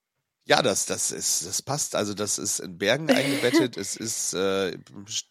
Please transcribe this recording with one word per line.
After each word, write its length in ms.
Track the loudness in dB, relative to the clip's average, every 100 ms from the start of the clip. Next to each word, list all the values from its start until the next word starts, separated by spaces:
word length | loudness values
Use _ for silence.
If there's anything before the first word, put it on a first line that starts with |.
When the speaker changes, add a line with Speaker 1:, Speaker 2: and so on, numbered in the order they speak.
| _ _ _ _ 2
Speaker 1:
ja, 160 | 4
das, 240 | 4 2 -2
das 260 | -2 -2
ist, 340 | -2 -2 -2 -2
das 160 | -6
passt. 340 | -4 -4 -2 -2
Also 180 | -2
das 240 | -2 -4 -2
ist 220 | -2 -4
in 180 | -6 -2
Bergen 320 | 2 2 4
eingebettet. 680 | 4 4 2 4 4 2 -2
Speaker 2:
<laughs> 40 |
Speaker 1:
Es 140 | -8 -6
ist, 380 | -6 -4 -2
äh, 440 | 0 2 2 0 -4 -14 -18 -8 -8 -6